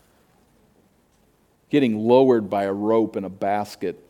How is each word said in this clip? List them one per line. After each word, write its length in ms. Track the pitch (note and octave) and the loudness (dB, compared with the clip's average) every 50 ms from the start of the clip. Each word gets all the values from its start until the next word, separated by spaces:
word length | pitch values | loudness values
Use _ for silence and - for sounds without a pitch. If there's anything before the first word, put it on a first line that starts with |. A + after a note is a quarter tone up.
| _ _ _ _ _ _ _ _ _ _ _ _ _ _ _ _ _ _ _ _ _ _ _ _ _ _ _ _ _ _ _ _ _ _ | _ _ _ _ _ _ _ _ _ _ _ _ _ _ _ _ _ _ _ _ _ _ _ _ _ _ _ _ _ _ _ _ _ _
Getting 360 | - D3 C3+ A#2 G#2+ G#2+ A2 | 0 0 2 0 -2 -2 2
lowered 400 | A#2 B2 C3 C3+ C3 B2 A2+ G#2 | 4 4 6 6 6 4 2 0
by 180 | F#2 G#2 G2+ G2+ | -2 -4 -2 -2
a 60 | G2 | -2
rope 440 | G2 G2+ G#2 A2 A2+ A2+ A2 - - | -4 -4 -2 0 0 0 0 -2 -6
and 100 | G#2+ G2 | -10 -10
a 40 | F#2 | -10
basket 760 | F#2+ - G#2 G2 G2+ G#2 G#2 - - - G2+ F2+ E2+ - _ | -10 -6 -4 -4 -2 -4 -4 -8 -10 -10 -10 -10 -10 -10 _